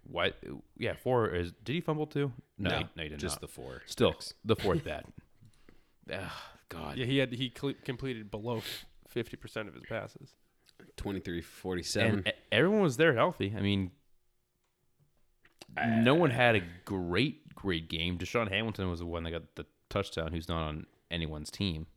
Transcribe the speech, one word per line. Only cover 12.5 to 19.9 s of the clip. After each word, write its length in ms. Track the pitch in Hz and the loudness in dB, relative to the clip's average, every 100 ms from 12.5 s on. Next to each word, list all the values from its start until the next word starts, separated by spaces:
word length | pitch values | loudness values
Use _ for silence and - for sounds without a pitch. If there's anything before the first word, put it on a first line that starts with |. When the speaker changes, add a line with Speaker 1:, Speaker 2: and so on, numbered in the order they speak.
Speaker 1:
everyone 300 | 107 165 214 | 4 6 6
was 160 | 180 117 | 4 6
there 160 | 160 | 6
healthy. 380 | 117 160 - 101 104 | 6 2 2 -2 2
I 40 | |
mean, 280 | 101 98 92 - _ _ _ _ _ _ _ _ _ _ _ _ _ _ _ _ - - | 4 4 2 -6 _ _ _ _ _ _ _ _ _ _ _ _ _ _ _ _ -10 -2
Speaker 2:
Uh, 80 | 92 113 | 2 6
Speaker 1:
no 140 | 117 | 6
one 140 | 156 160 | 8 6
had 240 | 120 120 | 6 6
a 60 | 110 85 87 | 6 2 -12
great, 680 | - 98 87 90 143 - - | -4 -2 2 2 2 -2 -18
great 340 | - 98 82 80 | -6 0 0 -2
game. 280 | 80 87 87 | -2 0 -2
Deshaun 320 | 90 120 107 | -2 0 2
Hamilton 400 | 98 113 101 92 | 0 0 -2 -2
was 100 | 85 | -2
the 60 | |
one 180 | 85 85 | -4 -4
that 80 | 82 | -4
got 240 | 82 - | -6 -8
the 100 | - - _ | -14 -14 _
touchdown, 420 | _ | _